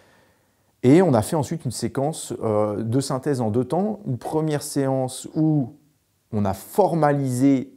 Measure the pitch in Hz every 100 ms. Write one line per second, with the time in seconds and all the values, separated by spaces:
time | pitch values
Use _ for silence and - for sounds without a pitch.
0 | _ _ _ _ _ _ _ - 127 165
1 | 180 113 - 165 123 165 131 - 110 135
2 | 143 160 - 117 110 107 107 104 113 131
3 | 135 131 147 127 110 120 131 165 208 208
4 | 143 120 - 156 156 143 - 147 135 131
5 | 127 - - 160 156 151 117 - _ _
6 | _ _ - 107 98 98 - - 180 165
7 | 147 143 131 123 139 131 -